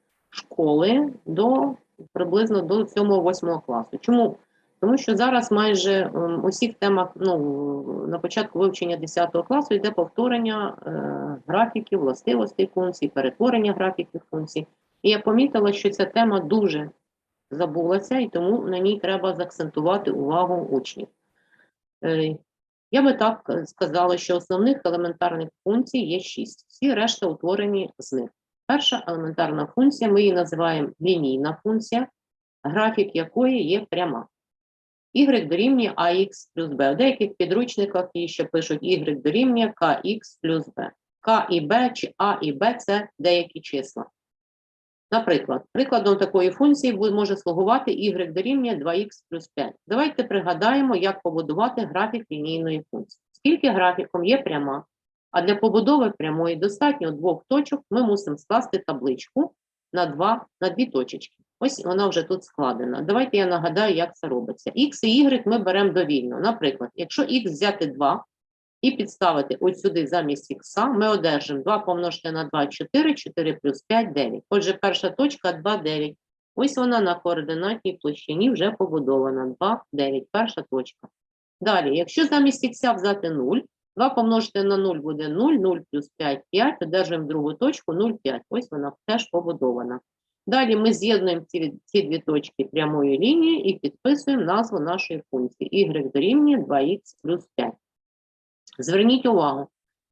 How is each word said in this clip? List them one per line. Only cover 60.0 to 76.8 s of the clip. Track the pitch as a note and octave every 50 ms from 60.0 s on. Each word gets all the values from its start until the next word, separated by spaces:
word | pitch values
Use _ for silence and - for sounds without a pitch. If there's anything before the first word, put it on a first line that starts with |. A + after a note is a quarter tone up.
| F3
два, | D#3+ C#3+ D3 F3+ G#3 A#3 A#3 - _ _ -
на | F3+ F#3
дві | F3 G#3 B3+
точечки. | A#3+ - C3 B2 - - - - - _ _ _ _ _ -
Ось | - - - - -
вона | F3 F3+ G3 G3+ F#3+
вже | E3 E3+ D#3+
тут | - F#3 F#3 -
складена. | - _ - C#3+ B2+ A#2+ A2+ B2 B2 B2+ B2+
Давайте | D3+ D#3 G3+ B3 C4 B3+ - G3+
я | F#3+
нагадаю, | F3+ F3+ E3+ D#3+ E3+ D#3+ G3 G#3+ G#3+ F3
як | D#3+ E3+ E3+ -
це | _ - D3+
робиться. | C3 B2 A2+ A#2 B2 - - - -
Ікс | A#3 C#4 C#4+ - - -
і | A3+ A3+ C4+
ігрек | D4 C#4 C4 A#3 A#3
ми | G3+ A3+ A#3
беремо | F#3+ F#3 F#3 G3+ G3+ F#3+ D#3
довільно. | F3+ F3 D3 D3 C3 B2 B2 B2 B2
Наприклад, | E3+ A3+ A3+ - D#3+ C#3 C3+ - B2 B2 _
якщо | - E3+ D#3+ - - -
ікс | - B3 C4 G#3+ F3+
взяти | D3+ C#3+ G3+ G3+ G3 - E3
два | C#3+ C3 C3+ C#3+ C#3 - A#3 - _ _ _ _ _ _ _ _ _ _ _
і | - C4
підставити | C4 - G3+ G3+ - - G3 F3 D#3+ D3 C#3 - - -
ось | - F#3 F#3 -
сюди | - G3 D#3+ E3+ D#3 C3
замість | F3 F3 D#3+ D3 C#3+ C#3+ - -
ікса, | G3 - - - - G3 A3+
ми | C#4 B3+ G3+ G#3+ A3
одержимо | G#3+ F#3 D#3+ E3 D3+ C#3+ C#3+ - C#3+ C3+ C3
два | C#3+ D#3 D#3
помножити | - F#3 F3+ F3 F3 E3+ E3 - - E3
на | D#3+ D#3+ D#3+
два — | D3 - D3+ C#3+ C#3+
чотири, | - - D#3+ - - C#4 D#4 D#4 D4
чотири | - - - - - D#3+ D#3 D3+
плюс | - - C#3+ C3+ -
п'ять — | - - A3 A3+ A3+ F#3+ C#3+
дев'ять. | C#3+ C3 A2+ A2 - - -
Отже, | G3+ G3+ E3 F3+ F#3+
перша | - - G3 G3 - - F3
точка — | - - C#4 C#4+ C#4+ - - F#3 E3+
два, | D#3+ D#3 G3+ G#3+ -
дев'ять. | D#3 D#3 D#3 D3+ D3 D3 D3 _ _ _ _ _ _ _ -
Ось | G#3+ B3+ C#4+ -
вона | B3+